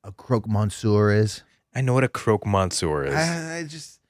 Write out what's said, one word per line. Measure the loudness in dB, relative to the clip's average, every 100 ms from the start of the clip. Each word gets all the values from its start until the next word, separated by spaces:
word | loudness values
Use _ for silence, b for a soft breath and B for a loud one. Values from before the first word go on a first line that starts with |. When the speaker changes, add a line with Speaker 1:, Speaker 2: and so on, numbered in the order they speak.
| -20
Speaker 1:
a |
croque | -12 -2 -2 0
monsieur | 0 0 0 2 4 4
is? | 4 2 -2 _ _ _ -4
Speaker 2:
I |
know | 2
what | 2 2
a |
croque | 0 0 0 2
monsieur | 0 2 -2 -2 -2 -2
is. | -2
Speaker 1:
I, | -2 -4 -8 -10
I | -10
just, | -14 -18 -20